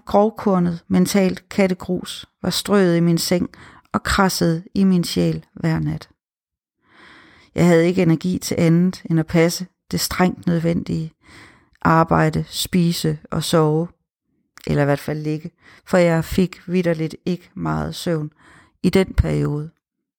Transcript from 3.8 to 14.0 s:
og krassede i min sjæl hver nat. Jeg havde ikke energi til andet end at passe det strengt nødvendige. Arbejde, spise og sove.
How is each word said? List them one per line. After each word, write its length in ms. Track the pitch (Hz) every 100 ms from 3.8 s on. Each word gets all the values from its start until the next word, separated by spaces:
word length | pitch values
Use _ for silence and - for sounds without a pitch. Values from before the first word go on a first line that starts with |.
| _
og 100 | 107
krassede 640 | - - 190 - 170 165 185
i 100 | 196
min 200 | 190 180
sjæl 420 | 165 180 170 160 -
hver 240 | - 165 160
nat. 300 | 151 151 - _ _ _ _ _ _ _ _ _ - - - - _
Jeg 120 | 156 170
havde 200 | 170 170
ikke 160 | 180
energi 360 | 170 160 180 185
til 180 | - -
andet 440 | 165 165 180 - -
end 100 | 165
at 60 | 160
passe 400 | 165 170 170 180 _ _
det 100 | 160
strengt 460 | - - 185 - -
nødvendige. 640 | 170 165 170 - 165 160 - _ - - _ _ _
Arbejde, 640 | 165 165 165 165 156 160 160
spise 720 | - - 185 170 170 160 151 -
og 140 | 165
sove. 440 | 156 170 156 156 170 -